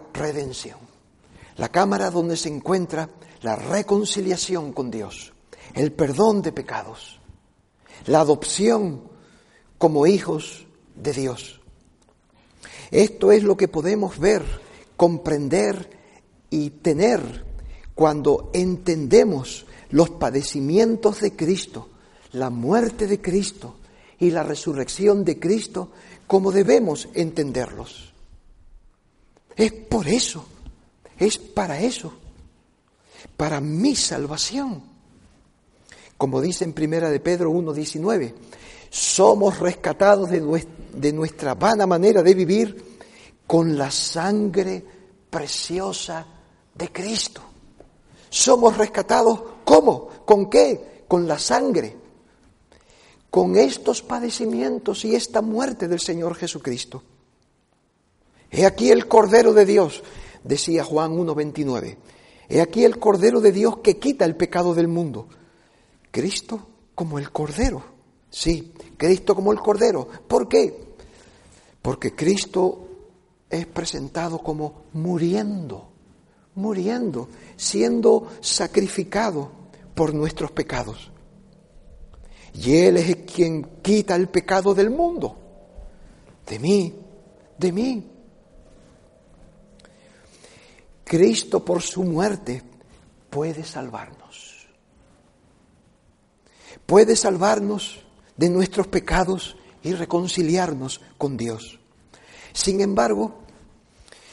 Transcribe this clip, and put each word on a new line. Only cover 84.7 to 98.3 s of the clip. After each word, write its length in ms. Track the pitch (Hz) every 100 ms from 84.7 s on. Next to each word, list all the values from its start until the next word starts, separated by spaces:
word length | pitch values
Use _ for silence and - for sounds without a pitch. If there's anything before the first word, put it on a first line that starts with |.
del 160 | 196 214
mundo, 460 | 277 339 339 120 - - - - - - - - - - - -
de 120 | 107
mí, 360 | 147 202 170 - - - - _ _ -
de 160 | 180
mí. 380 | 180 262 233 - - - _ _ - - - _ _ _ _ _ - - _ _ _ - _ _ _ _ _ - - - - _ -
Cristo 600 | - 165 208 226 - -
por 160 | - 175
su 220 | - 185
muerte 600 | 180 160 208 196 - 127 - - _ - _ _ -
puede 340 | 139 160 156
salvarnos. 1000 | 156 147 127 110 - - - - - - _ _ _ _ _ _ _ _ _ _ _ _ _ _ _ _ _ _ _ _ - -
Puede 320 | - 190 220 220
salvarnos 840 | 214 185 196 214 202 202 - - - _ _